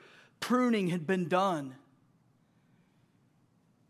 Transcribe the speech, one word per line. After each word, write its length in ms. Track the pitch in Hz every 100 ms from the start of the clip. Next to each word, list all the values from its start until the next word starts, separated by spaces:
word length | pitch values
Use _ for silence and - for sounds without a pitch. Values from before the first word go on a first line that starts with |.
| - - - _
pruning 480 | - 247 247 220 180
had 180 | 180 147
been 220 | 190 160
done, 480 | 180 196 160 135 131 - _ _ _ _ _ _ _ _ _ _ _ _ _ _ _ _ _ _ _ _